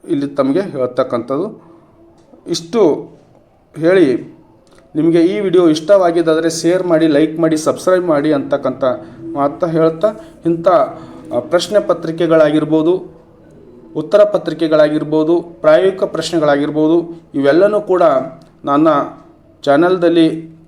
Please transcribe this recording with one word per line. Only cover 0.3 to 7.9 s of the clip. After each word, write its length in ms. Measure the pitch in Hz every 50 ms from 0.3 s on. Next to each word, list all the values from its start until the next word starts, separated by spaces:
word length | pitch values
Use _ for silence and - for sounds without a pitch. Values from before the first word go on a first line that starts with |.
| - - 135 135 139 180
ಹೇಳ್ತಕ್ಕಂಥದ್ದು. 1000 | 202 180 135 135 127 123 - - 131 - 127 117 113 - 135 147 185 214 - - - - - - _ _ _ _ _ _ _ _ _ _ - - _
ಇಷ್ಟು 640 | - 170 165 165 165 233 233 202 160 127 - - - - - _ _ _ _ _ _ _ _ _ _ _
ಹೇಳಿ, 600 | 151 147 165 185 196 170 135 120 110 - - - - _ _ _ _ _ _ _ - _ _ _
ನಿಮಗೆ 260 | 156 151 170 165 170 165
ಈ 140 | 180 202 208
ವಿಡಿಯೋ 300 | 202 190 170 185 180 160
ಇಷ್ಟವಾಗಿದ್ದಾದರೆ 800 | 156 156 165 - 202 196 185 170 165 175 165 165 160 160 165 165
ಶೇರ್ 340 | 160 - - 170 180 185 180
ಮಾಡಿ, 240 | 180 165 156 165
ಲೈಕ್ 320 | 160 147 - 175 156 160 156
ಮಾಡಿ, 180 | 165 160 156
ಸಬ್ಸ್ಕ್ರೈಬ್ 480 | 156 156 143 123 - - 185